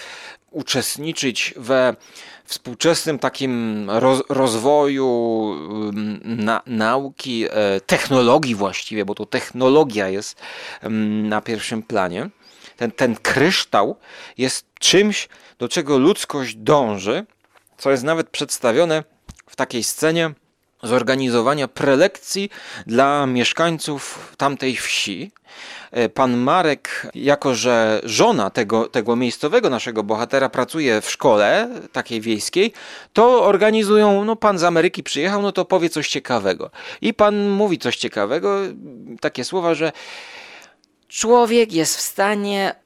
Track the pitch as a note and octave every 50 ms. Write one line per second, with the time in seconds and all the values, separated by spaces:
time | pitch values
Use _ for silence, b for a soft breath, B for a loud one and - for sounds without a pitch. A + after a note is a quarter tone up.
0 | B B B B B B B B B _ - D#3 C3 - - C3 A2 - - C#3
1 | D3 D#3+ D#3+ - D3 C3 G#2 - - - - - B2 A#2 C3+ C3 B2+ B2 - -
2 | B B B B B B B B B B - - - C3 A#2+ - - E3 E3 -
3 | - D#3+ D3 A#2+ - C3+ - - C#3 C3 B2 A#2+ A#2 A2+ G#2+ G#2+ G#2 G2 G#2 A#2
4 | B2+ C3 C3 C3 C3 - C#3 C3+ C3+ B2 A2 A2+ A2+ C#3 D3 D3 C#3+ C#3+ C#3 C3+
5 | C3 B2+ B2 A#2+ A#2 A#2 A2+ A2 G#2+ G#2+ F#2 D2 D#2 F2 G#2 G#2+ G#2+ G#2 G2+ G#2+
6 | G#2+ G#2+ G#2 - - - A#2 A#2+ G#2+ A2 A2+ - - - A#2+ A2 A2 A2+ B2 C#3
7 | C#3 C3+ - - - C3+ A#2+ A2+ A2 - - G#2+ G#2 G2+ G2 G2 - - F3+ C#3
8 | - - C#3 C3 B2 A#2 C3 D#3+ D#3 B2+ A2+ G2 G2+ F#2+ F#2 - - - G#2+ G#2+
9 | G2 G2 G#2 - G#2 - - A#2+ - - - B2 C3 B2+ C#3 D#3 D#3 C3 G#2 G#2+
10 | G2 F#2+ F#2+ G2+ G#2+ - - - B B B B B B B B B G#2 A2 A2
11 | G#2+ G#2+ G#2+ G#2+ G#2+ G#2+ G#2 G#2+ - A#2 A2+ G#2 - - A#2+ A2 G#2 - A#2 G2+
12 | F#2 F2 F2 G2 C#3+ G#3 - _ B B B B B B B B A#2+ A2+ - -
13 | C#3 A#2+ A2 - - - - C3 C#3+ F3+ F#3+ - - - - G#2+ G#2 C3 - -
14 | B B B B B B B B B2+ C3 - - - _ - - - - - F#3
15 | G#3 G#3+ G3+ - - - B B B B B B B2 A#2 - F3 D3+ C#3 D3 C3
16 | C3 E3+ G#3 - - - - C#3+ B2+ A2+ A2 A2 G#2+ C3+ D3+ C#3+ B2+ A2 G#2 F#2+
17 | F#2 G#2 B2+ F3+ A3 - _ _ _ _ _ _ _ _ _ - - C3+ C#3 B2+
18 | A#2+ D3+ E3 E3 D#3+ - - - C#3+ - - - - A#2+ A2 C#3+ F3 E3 D#3 D#3
19 | D3 _ _ _ _ - - _ _ _ - - - - - A#2 G#2+ - - -
20 | D#3 D#3+ E3 E3+ E3 D#3+ D3 - _ _ _ _ _ _ _ _ - A2 A#2+ C3
21 | A#2 B2+ C3 C3+ C3+ B2 A#2 A#2+ A2+ B2+ D3 C#3+ C3+ B2+ - - D3 C#3 C3+ C3+
22 | F3 G3 - - - - - G3 G3 G3+ B B B B B B B B A2+ B2
23 | C3+ C#3 C#3+ D3 C#3 C3 B2+ B2 A#2 - - D#3+ E3 E3+ E3 D3 - D#3 D3 C3+
24 | - - - - - - - - C3+ C#3+ C#3 - C3+ C3 A#2 G#2+ - - - -
25 | - G#2 G2 F2+ E3 G#3 - _ _ B B B B B B B B B B A#2
26 | A#2 A2 - - C3+ B2+ B2 A#2+ B2 C3+ E3 F#3 E3+ D#3 C#3 - - - - -
27 | - - - A#2 A#2+ C#3 C#3+ C#3+ - C#3 B2 G#2+ A2 B2+ A#2+ A2+ A2+ A2 A2 G#2
28 | - A2 G#2+ C#3 F3+ A#3+ G#3+ C3+ G2+ G2 - C3 A2+ G2+ A2+ A2+ A2+ - - B2
29 | G#2 A#2 A#2 A#2+ B2+ A#2 - - - D3 G3+ B3 A3 D#3+ C3 A2 - B2+ A2+ A2
30 | G#2 G2+ A2 G#2+ A#2+ - - C3+ C3+ B2+ - C3 B2 - - D#3+ D3+ B2+ A2 G#2+
31 | - - - - - C#3 A2 G#2+ G2+ G#2+ D3+ G3 A#3 A#3+ B3 - - - - B2+
32 | A#2 - A#2+ A2+ G#2+ A#2 A2 G#2 - - - F3 G#3 A#3 - B B B B B
33 | B B B G3+ A3+ B3 B3+ A#3 F3 G3+ G3 F3 G#3 A3 G#3+ A3 G#3+ G3 G#3+ G#3+
34 | G#3+ G#3 G3 G3 G#3 A3 A3+ A3 - G#3 G3 E3+ E3 F3 E3+ E3 D#3+ F#3 - F3
35 | - - - C#3 D#3 F#3+ G3+ G3+ G3+ G3 F#3 - G#2+ - F#3+ F3+ E3 D#3+ - D#3
36 | D3 - - C#3+ - - B2 A2 G2 F#2+ F2+ - - - - B B B B B
37 | B G#3+ G#3+ - G#3 G#3 G#3 G#3 G3+ G3+ G3 G3 G#3+ G3+ E3+ B2+ - A#2+ A2+ -
38 | - A2+ - A2 G2+ G#2 C3+ E3+ F#3 G3+ G3 G3 G3 F3 - - - D3 B2+ A2+
39 | - - A#2 A2+ - D3+ - - D#3+ - F3+ F#3+ E3+ E3+ D#3+ D3 D#3+ D#3 - B
40 | B B B B B B B B B B B B B B B B _ _ _ _
41 | _ - - - - A3 A#3+ A#3+ A#3+ G#3+ A#3 A#3+ A3+ A3 E3 E3 D#3 D3+ - -
42 | - - - - G3 G3+ G#3+ G#3 G3+ G3+ G3+ G3 G3 F3 - _ _